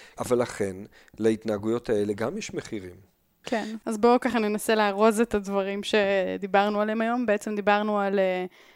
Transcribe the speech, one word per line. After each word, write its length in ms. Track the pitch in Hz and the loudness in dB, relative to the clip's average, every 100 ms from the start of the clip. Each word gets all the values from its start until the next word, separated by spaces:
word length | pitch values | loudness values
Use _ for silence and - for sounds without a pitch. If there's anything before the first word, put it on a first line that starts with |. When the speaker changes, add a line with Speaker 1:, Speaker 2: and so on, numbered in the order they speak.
| - - | -16 -8
Speaker 1:
אבל 220 | 113 123 | -2 0
לכן, 340 | 120 - 98 92 104 - _ - | -2 -4 -6 -6 -14 -20 _ -2
להתנהגויות 720 | 110 110 110 104 110 120 - | 0 0 -2 -4 -2 -2 0
האלה 240 | 104 104 | 0 0
גם 240 | 101 113 208 | -2 -4 -6
יש 160 | - | -10
מחירים. 560 | 165 - 107 92 90 - _ _ _ | -10 -10 -12 -12 -18 -20 _ _ _
Speaker 2:
כן, 320 | - 226 214 220 - | -6 -6 -6 -10 -8
אז 120 | 214 | 2
בואו 220 | 233 247 | 4 4
ככה 200 | 247 226 | 2 0
ננסה 360 | 214 208 - 220 | 0 -2 0 2
לארוז 440 | 208 196 220 214 | 2 4 4 4
את 160 | 233 208 | 0 -2
הדברים 460 | 196 196 196 202 | -2 -2 -2 -4
שדיברנו 1000 | 202 214 196 196 185 185 190 196 202 208 | 0 2 2 2 0 -4 0 2 2 2
עליהם 200 | 214 226 | 0 0
היום. 240 | 226 240 233 | -2 0 0
בעצם 300 | 208 220 208 | 0 -2 -2
דיברנו 440 | 196 208 214 208 | 2 2 2 0
על, 200 | 196 196 | 2 2
אה, 260 | 190 185 180 _ - | 2 0 -4 _ -20